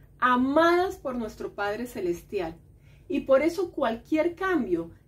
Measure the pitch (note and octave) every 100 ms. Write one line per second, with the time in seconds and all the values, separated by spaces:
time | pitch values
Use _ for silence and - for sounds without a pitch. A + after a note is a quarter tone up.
0 | - - B3 B3+ C4 D4 E4+ F4 F#4+ F#4+
1 | C#4 B3 G#3+ - - - G3+ G#3+ B3 A#3
2 | F3+ F3 - G3+ E3 E3 - - - -
3 | - C#4 - C4 D#4 E4+ F4 - A#3+ A3+
4 | - D#4 F4 F4 F#4+ E4+ G3 E3+ E3 -